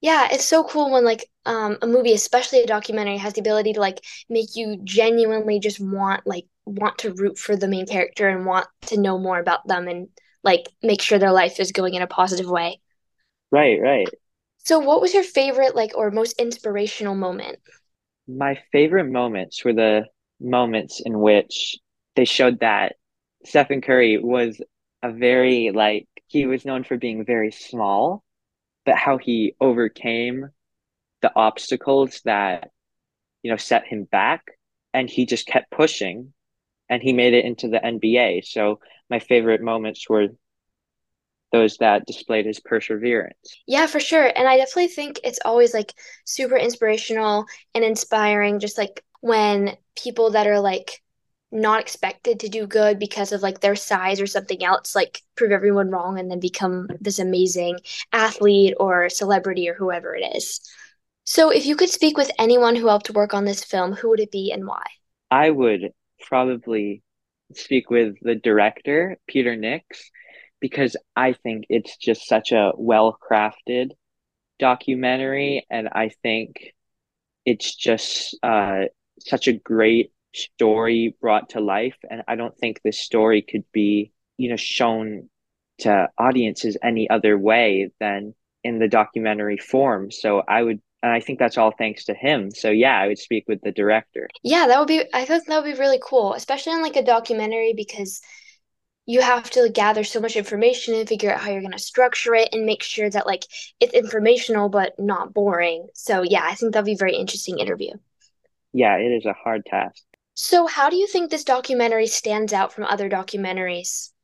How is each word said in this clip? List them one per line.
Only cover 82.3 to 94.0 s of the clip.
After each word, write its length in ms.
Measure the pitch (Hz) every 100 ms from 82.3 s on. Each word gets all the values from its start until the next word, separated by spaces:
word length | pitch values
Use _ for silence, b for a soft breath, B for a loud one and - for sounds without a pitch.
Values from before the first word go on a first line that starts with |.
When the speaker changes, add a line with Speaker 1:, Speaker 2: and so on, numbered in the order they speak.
Speaker 2:
don't 220 | 117 117 -
think 220 | 117 110
this 160 | 107 107
story 440 | - 113 110 110
could 220 | - 107 -
be, 420 | 110 104 104 104 _ _ _
you 120 | 123
know, 60 | 113
shown 760 | - - 120 113 110 104 - _ _ _ _ _
to 300 | 113 101 90 -
audiences 580 | 120 131 113 - 113 98
any 260 | 120 113 110
other 300 | 110 107 104
way 520 | 98 113 117 95 98 _
than 340 | 107 101 104 - _ _
in 140 | 120 117
the 100 | 110
documentary 720 | 113 107 - 110 107 104 101
form. 520 | - 131 135 107 98
So 320 | - 110 101 -
I 160 | 107
would, 180 | 117 107 _ _
and 100 | 120
I 80 | 117
think 180 | - 131
that's 180 | 120 -
all 160 | 110 110
thanks 280 | 110 107 -
to 80 |
him. 360 | 104 135 147 98
So 200 | 104 110
yeah, 280 | 107 127 117
I 80 | 98
would 120 | 104
speak 260 | - 113 -
with 140 | 104
the 100 | 104
director. 560 | 98 101 110